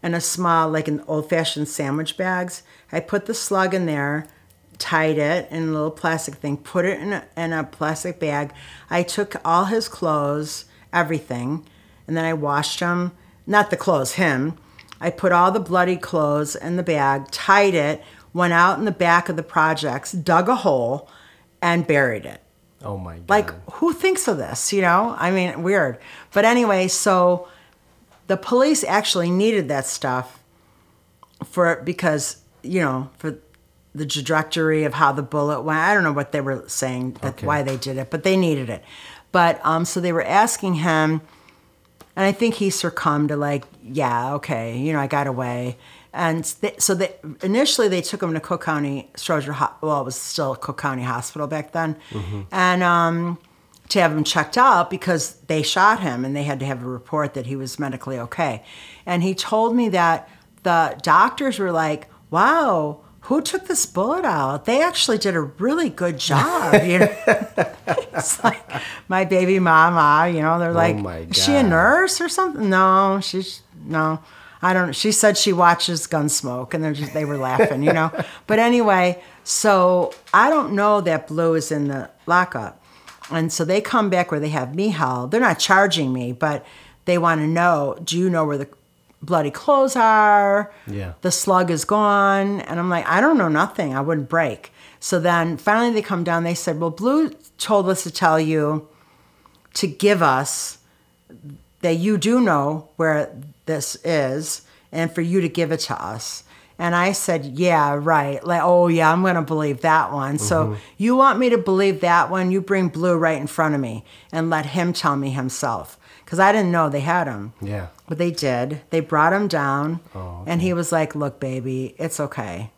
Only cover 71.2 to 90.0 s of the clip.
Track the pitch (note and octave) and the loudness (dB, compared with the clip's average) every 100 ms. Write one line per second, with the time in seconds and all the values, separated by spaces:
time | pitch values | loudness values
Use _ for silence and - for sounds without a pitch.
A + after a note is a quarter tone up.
71.2 | E2 F#3+ - C#4+ A#3 E3 G3+ D#4 F#4 - | -4 0 2 4 4 6 6 4 2 0
72.2 | E4+ - F#4+ C#4+ G#3+ F#3 F#3+ F#3+ G3 G3 | -4 0 -2 0 0 4 4 4 4 0
73.2 | F#3+ F#3 F#3 - _ E3 D3+ D#3+ D#3 D#3 | -2 -6 -8 -12 _ -20 -6 -2 -2 -2
74.2 | - - - - F3+ F#3 F3+ C3 G#3+ G3+ | -8 -20 -20 -2 0 2 0 -2 0 4
75.2 | G#3+ G3+ G#3 F3 F3 E3+ - E3+ - D#3+ | 4 4 0 4 4 4 0 -4 -2 -2
76.2 | D3 - C3+ B2 B2 - D#3 C#3+ D3 D#3 | 0 -2 -4 -8 -6 -4 -4 -4 -6 -6
77.2 | D3+ C#3+ C3 B2+ G#3+ C3+ D3 D#3+ D#3+ - | -4 -4 -2 2 2 2 2 2 0 -2
78.2 | - - - A3 A#3 A#3+ A3 F#3+ F3+ F3+ | -10 -12 -2 2 4 4 4 4 2 0
79.2 | - - - - G#3+ G3 F3+ F3+ F3 - | -10 -20 -6 0 4 6 6 4 2 -4
80.2 | - F#3+ B3+ D#4 C4+ G3+ G#3 G#3 F3 D#3 | 0 4 6 4 0 0 2 2 2 -2
81.2 | D#3 D3+ E3 D#3+ D#3 D3+ C#3+ C#3 - _ | -2 -2 2 0 0 -2 -2 -4 -10 _
82.2 | - F3 F3+ B2+ G#2+ - _ - - - | 2 2 2 -4 -10 -14 _ -20 -20 -20
83.2 | - E3+ D#3+ - D#3+ F#3+ G#3 B3 G#3 F3+ | -6 -2 -2 -2 0 0 2 0 2 0
84.2 | F3 D3+ D3+ D3+ B2+ D#3 G#3 E3 C3+ B2+ | 0 -2 -2 -4 -4 -2 -2 0 -2 -2
85.2 | B2+ G#3+ B3 E3 - F#3+ G3+ E3 C#3 B2+ | -2 0 2 0 4 4 4 2 -2 -2
86.2 | B2 B2 D#3 D3 - - - _ - F3 | -6 -2 -2 -2 -8 -20 -20 _ 0 2
87.2 | E3+ D#3+ D3+ E3+ F3 D#3+ C#3+ - E3+ E3+ | 2 2 2 2 4 4 0 -6 -6 -2
88.2 | F#3 E3+ D#3 C#3+ C#3+ - _ _ _ _ | 0 0 0 -2 -6 -14 _ _ _ _
89.2 | C#3+ E3+ D3 - - C#4+ C4+ C4 | -2 0 0 -4 2 4 4 4